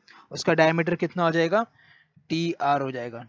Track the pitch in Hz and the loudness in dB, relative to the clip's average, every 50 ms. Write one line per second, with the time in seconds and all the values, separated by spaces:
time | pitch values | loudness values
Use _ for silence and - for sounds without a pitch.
0 | _ _ - - - - - 139 - - 165 160 160 156 165 165 165 170 175 165 | _ _ -20 -20 -20 -16 -14 -4 0 2 4 4 4 4 4 2 0 0 -2 -2
1 | 180 165 - 180 175 165 160 170 165 165 175 214 233 - _ _ _ - - _ | -2 -4 -2 0 0 2 2 2 2 2 2 0 -2 -2 _ _ _ -20 -20 _
2 | _ _ _ _ _ - 156 160 170 170 165 - - 139 143 143 139 131 131 127 | _ _ _ _ _ -4 -4 -2 -2 -2 -4 -2 0 0 0 0 -2 -4 -6 -6
3 | 120 123 113 117 120 | -8 -10 -10 -12 -14